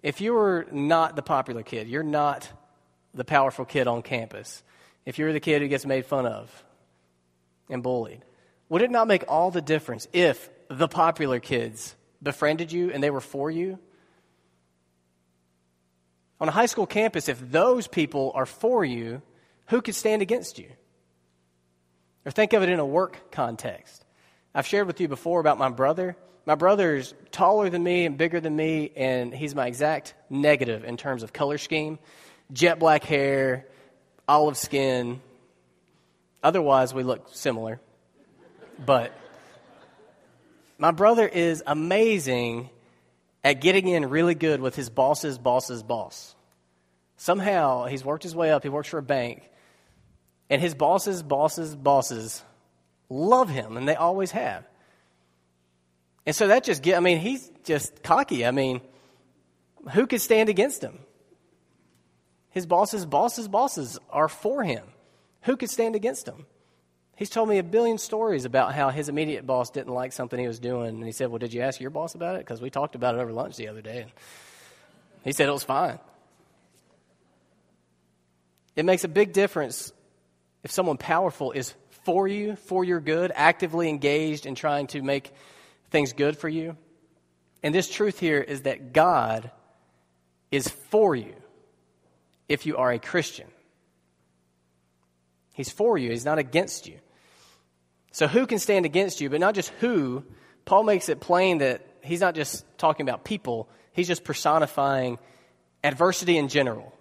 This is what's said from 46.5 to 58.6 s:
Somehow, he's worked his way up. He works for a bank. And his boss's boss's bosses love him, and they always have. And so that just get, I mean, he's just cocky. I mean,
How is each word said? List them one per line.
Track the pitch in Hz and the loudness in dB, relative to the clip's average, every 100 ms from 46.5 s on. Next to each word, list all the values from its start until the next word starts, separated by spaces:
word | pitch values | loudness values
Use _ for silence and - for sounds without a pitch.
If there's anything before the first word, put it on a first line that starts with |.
| _ _ _ _ _ _ _ | _ _ _ _ _ _ _
Somehow, | - 185 190 190 147 127 | 0 0 2 2 2 0
he's | 123 135 131 | -2 -6 -6
worked | 156 | -6
his | 180 | -6
way | 165 160 | -2 2
up. | 151 | 2
He | 143 | 0
works | 143 147 | -6 -6
for | 160 | -8
a | |
bank. | 135 139 120 85 - _ _ _ _ _ _ _ _ _ _ | -2 -2 -2 -8 -20 _ _ _ _ _ _ _ _ _ _
And | 139 | 0
his | 170 143 | 0 0
boss's | 151 185 196 185 | 2 2 0 -6
boss's | 151 139 156 - 160 | -2 0 2 0 -10
bosses | 147 139 139 131 117 110 - - _ _ _ _ _ _ | -2 4 4 2 -6 -8 -12 -16 _ _ _ _ _ _
love | 131 175 254 240 | -2 4 4 4
him, | 135 110 117 | -2 -6 -4
and | 135 | -2
they | 160 | 2
always | 170 190 190 | 2 0 -4
have. | 214 - 95 - _ _ _ _ _ _ _ _ _ _ _ _ _ _ _ - | -4 -6 -8 -14 _ _ _ _ _ _ _ _ _ _ _ _ _ _ _ -6
And | 156 | 2
so | 208 | 6
that | 180 | 6
just | 175 160 | 4 0
get, | 143 170 | 2 4
I | |
mean, | 180 170 | 4 2
he's | 185 269 - - | 0 -6 -10 -18
just | - 151 - _ | -4 -2 -4 _
cocky. | - 247 277 135 120 | 2 2 2 0 0
I | |
mean, | 131 | 0